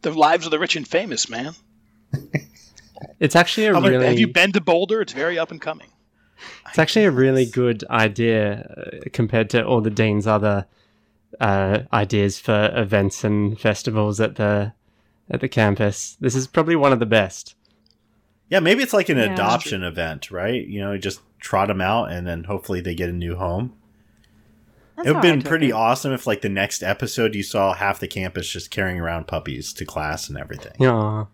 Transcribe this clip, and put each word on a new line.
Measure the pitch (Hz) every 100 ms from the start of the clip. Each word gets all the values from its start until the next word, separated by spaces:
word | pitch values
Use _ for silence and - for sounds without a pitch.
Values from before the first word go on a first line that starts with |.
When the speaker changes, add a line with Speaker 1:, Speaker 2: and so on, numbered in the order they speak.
Speaker 1:
the | 170
lives | 160 151 175 165
of |
the | 151
rich | 165 165
and | 135
famous, | 160 208 123 -
man. | 113 131 170 _ _ _ _ _
<laughs> | 139 - 147 - _ - _ - - - -
Speaker 2:
It's | 143
actually | 170 175 - 214
a |
Speaker 3:
How | 196
about, | 196
Speaker 2:
really | 151 127
Speaker 1:
Have | 120
you | 117
been | 127 190
to | 196
Boulder? | 165 170 185 220
It's | -
very | 131 160 175
up | 143
and | 165
coming. | 156 151 - _ _ _ _ _ - - -
Speaker 2:
It's | -
actually | 156 220 208
a |
really | 127 131 131
Speaker 3:
Yes. | 123
Speaker 2:
good | 120 123 113 -
idea, | 120 110 104 117 110 104 101 - -
uh, | - - -
compared | - 113 113 107
to | 120
all | 110 123
the | 110
dean's | 104 113 104 104
other, | 107 104 101 98 _ _ _ _ _ _ -
uh, | 113 98 95 104 -
ideas | 117 101 104 101 98
for | - 107 104
events | - 104 104 98 -
and | 110 104 104 107
festivals | 113 104 - 110 104 101
at | 110 -
the, | 104 104 104 - _ _ _ _ _
at | -
the | 131
campus. | - 107 98 104 98 - -
This | 131
is | 127 131
probably | - 160 165
one | 139
of | 131
the | 113
best. | 113 95 - - _ _ _ _ _ _ _ _ _ _
Speaker 3:
Yeah, | 190
maybe | 165 226
it's | 262
like | 214 185
an | 143
Speaker 4:
Yeah. | 110
Speaker 3:
adoption | 92 101 120 - 98
event, | 90 82 82 76 -
right? | 92 95 123 -
You | 101
know, | 101 98
just | 98 - _ _
trot | - 98 101
'em | 95
out | 92 113 -
and | 87 90
then | 85
hopefully | 87 101 - 92
they | 87
get | 87 87
a |
new | 87 85 87
home. | 92 90 123 - _ _ _ _ _ _ _ _ _ _ _ -
Speaker 4:
That's | 339
Speaker 3:
It |
would've | 156
Speaker 4:
how | 175
I |
Speaker 3:
been | 151
Speaker 4:
took | 135
Speaker 3:
pretty | 160 143
Speaker 4:
it. |
Speaker 3:
awesome | 110 113 127 143
if, | 131 -
like, | 104
the | 107
next | 98 101 -
episode | 90 98 113 - 113
you | 107
saw | 98 107 98
half | 92 101 98
the | 95
campus | - 92 90 87
just | 92 -
carrying | - 95 90
around | 82 85 78
puppies | 82 73 64 73
to | - 76
class | - 76 73 -
and | 69
everything. | 69 - - -
Speaker 2:
Yeah. | 131 117 107 107 107